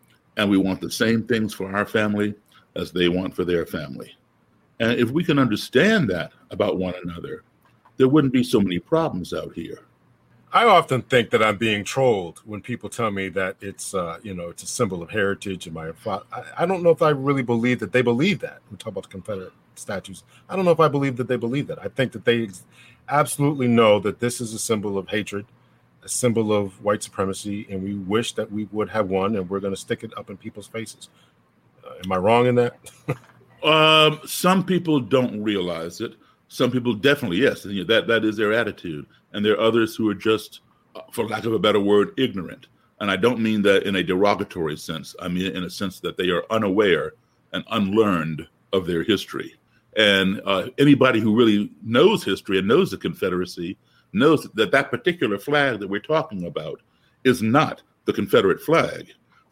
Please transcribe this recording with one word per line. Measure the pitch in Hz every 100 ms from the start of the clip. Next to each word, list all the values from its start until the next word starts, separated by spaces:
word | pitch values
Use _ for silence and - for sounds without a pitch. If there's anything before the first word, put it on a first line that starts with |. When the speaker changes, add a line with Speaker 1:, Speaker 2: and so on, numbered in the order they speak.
| _ _ _ -
Speaker 1:
And | 101
we | 95
want | 95 90
the | 82
same | - 113 113
things | 110 113 107
for | - 95
our | 101 101
family | 113 107 104 104 104 _ _ _ -
as | 85
they | 87 87
want | 90 92 -
for | 87
their | 87 -
family. | 82 71 65 - _ _ _ _ _ _ -
And | 117 123
if | 117
we | 151
can | 170 143
understand | 120 104 - - 196 220 113
that | 87 78 - -
about | 98 101 90
one | 92 90
another, | 87 85 - - _ _ _ _ _ -
there | 131
wouldn't | 151 135
be | 127
so | 123 113
many | 95 87
problems | - 160 165 90 -
out | 80 76
here. | - 82 - _ _ _ _ _ _ _
Speaker 2:
I | 190 233
often | 175 - 127
think | - 127 107
that | 113
I'm | 110 98
being | 113 104
trolled | 98 135 131 101 85 -
when | 110 104
people | - 120 101
tell | - 113
me | 98 95
that | 95 95 -
it's, | 101 - -
uh, | 95 85 82
you | 107
know, | 90 85
it's | -
a | -
symbol | - 107 90
of | 82
heritage. | 110 98 98 101 92 85
And | 82
my | 80
fa-, | - 107 - -
I, | 147 - -
I | 170
don't | 185
know | 170
if | 160
I | 156
really | 139 135 135
believe | 120 117 123 123
that | 101
they | 127
believe | 120 120 160 156
that. | - - -
We | 101
talk | 110
about | 95
the | -
Confederate | 95 98 95 92 - _ -
statues. | - 98 - 92 - _ -
I | 190
don't | 180
know |
if | 160
I | 151
believe | 139 139 123
that | 120
they | 123
believe | 117 139 -
that. | -
I | -
think | - 127
that | 107 120
they | 117
ex-, | 107 - - _ - _ -
absolutely | 143 147 - 143 143 123
know | 117 110 104
that | 101 -
this | 120 -
is | 113
a | 110
symbol | - 107 104 98
of | 90
hatred, | 107 92 101 110 _ _ _ _ _
a | -
symbol | - 123 113 107
of | 104 98 -
white | 101 104
supremacy, | - - 95 95 104 101 110
and | 95
we | 95 101
wish | 92 107 120
that | - 107
we | 104 104
would | 107 98
have | 110 95
one, | 95 98 107
and | 90
we're | 98
gonna | 98 95
stick | - 117
it | 110 -
up | 104
in | 98
people's | 107 104 98
faces. | 113 110 - - _ _ _ _ _ _ _
Uh, | - 65
am | 92
I | 92
wrong | 101 117 123
in | 120
that? | 120 - - - -
<laughs> | - - _ _ _
Speaker 1:
Um, | 151 156 156 156 156 151 -
some | - 185 190 180
people | 175 170 147
don't | 107 131 123 104
realize | 107 101 90 82 85 -
it. | 117 - _ _ _
Some | - 123
people | 127 120
definitely, | 104 139 - 101 87
yes, | 131 -
and | 92 101 87
that, | 110 90
that | 113 107
is | 104
their | 104
attitude. | 113 104 - 87 73 - _ _
And | 104 107
there |
are | 104
others | 110 117 113 -
who | 107
are |
just, | 95 110 107 - - _ _ _ -
uh, | -
for | - 107
lack | 107 113
of |
a | 110
better | 107 104
word, | 101 104 98 -
ignorant. | 127 98 73 - - _ _ -
And | 101
I | 95
don't | 117 113
mean | 110 107
that | 98 98
in | 101 95
a |
derogatory | 87 92 101 104 98 90 78 76
sense. | - 78 69 -
I | 90
mean | 90 95 92
in |
a | 87
sense | - 98 -
that | 80 -
they | 90
are | 85 -
unaware | 110 104 95 104 78 76 - _ _ _
and | 90 -
unlearned | 113 95 107 104 87 80 76 - _ _
of | 95 87
their | 82
history. | 92 95 - - - - _ _ _ -
And, | 107 98 95 101 98
uh, | 95 90 -
anybody | 143 135 127 113
who | 107 110
really | 117 104 104 -
knows | 110 120 185 202
history | - 95 - 95
and | 95
knows | 147 156
the | 95
Confederacy | 92 80 98 90 87 - 87 - _ _ _
knows | 98 151 - -
that | 107 101
that | 135 139
particular | 120 - - 120 101
flag | - 147 139 104
that | 98
we're | 101
talking | - 156 127 98 85
about | 78 78 - _ _ _ _
is | 131 120
not | 110 139 - - _ _ -
the |
Confederate | 104 101 123 98 -
flag. | - 160 123 - - _ _ _ _